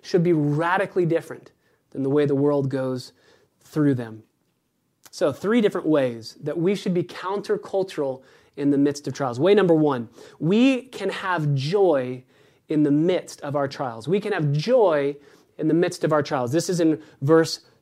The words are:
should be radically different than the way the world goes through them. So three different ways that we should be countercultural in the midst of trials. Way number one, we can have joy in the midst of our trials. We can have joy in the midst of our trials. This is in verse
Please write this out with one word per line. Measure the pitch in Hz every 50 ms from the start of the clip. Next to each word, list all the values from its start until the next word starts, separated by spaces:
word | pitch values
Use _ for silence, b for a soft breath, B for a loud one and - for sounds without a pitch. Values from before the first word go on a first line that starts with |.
should | B - - 185 165
be | 175
radically | 170 156 147 147 147 147 170 170 180 196 196 190 - 190 175
different | 160 165 160 - - 127 120 - - _ _ _ _ _ _ _ _
than | - 135 135
the | 139
way | 139 147 147
the | 143 143
world | 135 143 147 147 143 139 135
goes | 135 135 131 131 131 127 - - - b b b b b b b b _
through | _ - - 156 147 143 135
them. | 123 120 110 110 110 - _ _ _ _ _ _ _ _ _ _ _ _ _ _ _ - -
So | - - 185 151 131
three | - - 196 226 247
different | 208 190 - 180 170
ways | 156 156 147 131 123 117 117 113 - - -
that | - 147 147
we | 170 160 190 208
should | 190 - 202 175
be | 175 170
countercultural | - - - - 185 196 208 208 - 208 190 - - - 196 185 190 - 160 147 135 127 127 b b b b b b b
in | - 147 143
the | 143
midst | 139 143 147 143 143 -
of | 143 131
trials. | - 143 127 120 123
Way | 147 185 208
number | 208 190 175 165
one, | 156 156 147 139 123 113 107 B B B B B B
we | - 156 196 226 247 269 262 240 240
can | - - - 202 190
have | 170 - - 190 180 165 151 147 143
joy | 135 131 151 185 208 196 180 151 135 127 127 127 127 - b b b b b b b b
in | - 160 156 147
the | 143
midst | 143 147 160 180 185 156 - - - -
of | - 143 143
our | 147 139
trials. | 135 - - 143 123 113 113 110
We | 139 185 208
can | 202 214 403
have | 359 156 143
joy | 139 151 151 226 254 254 214 180 156 147 139 143 147 - b b b b b b b
in | - 156
the | 156 156
midst | 165 180 175 170 - -
of | 156
our | 156 151
trials. | 139 - 156 135 123 117
This | 131 170 170 -
is | 185 170
in | 170 160 156 156 B B B B
verse | 139 139 165 160 165 156 - - b b b b